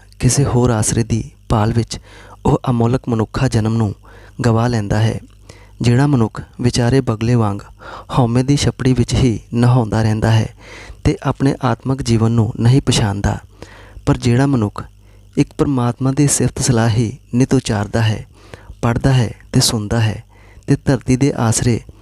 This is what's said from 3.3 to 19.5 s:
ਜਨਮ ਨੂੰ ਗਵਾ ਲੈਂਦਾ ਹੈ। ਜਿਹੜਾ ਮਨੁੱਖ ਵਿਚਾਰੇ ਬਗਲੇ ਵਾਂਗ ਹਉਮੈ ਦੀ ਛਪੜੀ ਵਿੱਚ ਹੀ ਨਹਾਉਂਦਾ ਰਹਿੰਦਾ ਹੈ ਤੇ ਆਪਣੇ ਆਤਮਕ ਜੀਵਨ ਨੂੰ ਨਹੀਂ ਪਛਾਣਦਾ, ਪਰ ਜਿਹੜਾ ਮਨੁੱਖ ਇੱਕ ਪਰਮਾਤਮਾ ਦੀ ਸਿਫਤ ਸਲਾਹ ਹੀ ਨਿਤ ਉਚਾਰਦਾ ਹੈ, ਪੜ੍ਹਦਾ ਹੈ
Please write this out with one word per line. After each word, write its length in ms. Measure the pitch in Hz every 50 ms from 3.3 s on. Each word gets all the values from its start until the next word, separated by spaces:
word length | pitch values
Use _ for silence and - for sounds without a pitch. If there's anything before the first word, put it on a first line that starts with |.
| - - 131 127
ਜਨਮ 300 | - 113 107 110 113 113
ਨੂੰ 160 | 113 101 - - - - - - - - - - 127
ਗਵਾ 220 | 120 110 113 117 123
ਲੈਂਦਾ 320 | 120 113 104 101 107 107
ਹੈ। 200 | 110 110 - - - - - - - - - - - - - -
ਜਿਹੜਾ 260 | - 120 120 123 143 147
ਮਨੁੱਖ 340 | 143 123 113 104 - - 87 - - -
ਵਿਚਾਰੇ 380 | 123 123 - - 120 117 123 135
ਬਗਲੇ 340 | 131 123 113 104 113 113 123
ਵਾਂਗ 260 | 120 110 104 98 101 - - - - - - - - - - - -
ਹਉਮੈ 240 | 127 113 117 123 127
ਦੀ 120 | 131 143
ਛਪੜੀ 380 | 143 - 120 - - - 131 131
ਵਿੱਚ 200 | 120 120 - -
ਹੀ 260 | 110 123 127 107 98 - - -
ਨਹਾਉਂਦਾ 480 | 120 120 123 123 127 117 107 107 110 110
ਰਹਿੰਦਾ 280 | 110 107 110 110 110
ਹੈ 160 | 113 113 107 - - - - - - - - - - - -
ਤੇ 120 | 147 151 - -
ਆਪਣੇ 320 | 135 131 - 139 139 139 - -
ਆਤਮਕ 380 | 127 113 - - 127 135 131
ਜੀਵਨ 300 | 131 123 117 110 113 117
ਨੂੰ 200 | 117 117 110 104 - -
ਨਹੀਂ 220 | 113 117 127 143
ਪਛਾਣਦਾ, 560 | - - 117 - 120 104 98 101 101 107 104 - - - - - - - - - - - - - -
ਪਰ 120 | - 143 127
ਜਿਹੜਾ 280 | 127 123 117 123 139
ਮਨੁੱਖ 380 | 139 139 120 107 101 - - - - - - - - - - - - - -
ਇੱਕ 160 | - - - -
ਪਰਮਾਤਮਾ 540 | 151 147 139 127 120 120 120 - 127 135
ਦੀ 160 | 135 135 143 139
ਸਿਫਤ 340 | - - 127 123 - -
ਸਲਾਹ 280 | - - 123 110 113 117
ਹੀ 220 | 107 117 120 104 - - - _ -
ਨਿਤ 180 | 120 131 - -
ਉਚਾਰਦਾ 480 | 131 - - 117 104 104 101 - 113
ਹੈ, 240 | 113 110 107 - - - - - - - - - - - - -
ਪੜ੍ਹਦਾ 320 | - 120 117 120 - 139 135
ਹੈ 180 | 131 117 98 - - - -